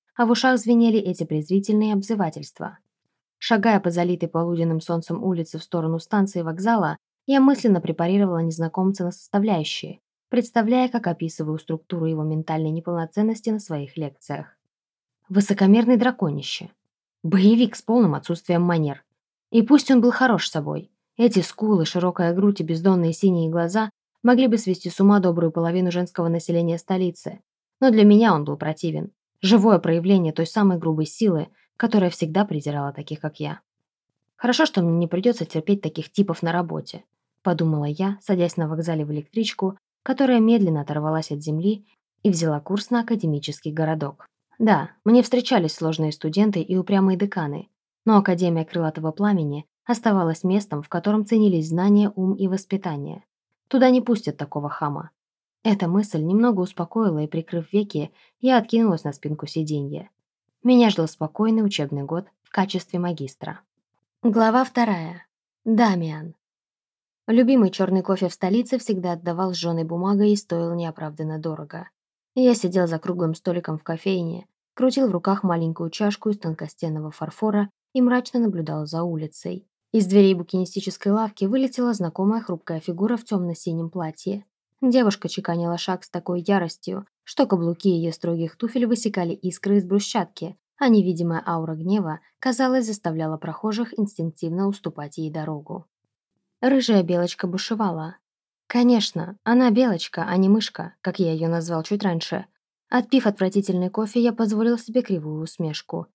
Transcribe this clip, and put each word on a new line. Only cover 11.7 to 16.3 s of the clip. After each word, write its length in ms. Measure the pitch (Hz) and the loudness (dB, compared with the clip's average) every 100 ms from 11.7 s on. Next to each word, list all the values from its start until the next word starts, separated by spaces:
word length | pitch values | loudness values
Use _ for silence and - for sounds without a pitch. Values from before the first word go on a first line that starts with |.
| 160 - 175 160 | -8 -6 -4 -2
его 180 | 160 | -2
ментальной 460 | 156 156 160 160 156 | -2 -4 -4 -4 -2
неполноценности 800 | 160 170 170 165 - 220 214 - | -4 -4 -6 -4 0 0 -2 -4
на 100 | 214 | -6
своих 360 | - 151 139 - | -6 -8 -8 -8
лекциях. 600 | 147 - - 143 151 _ _ _ _ _ _ _ - | -10 -10 -10 -10 -12 _ _ _ _ _ _ _ -2
Высокомерный 680 | 190 196 196 196 226 240 247 | 0 2 4 6 6 6 4
драконище. 760 | 247 254 165 | 2 0 -2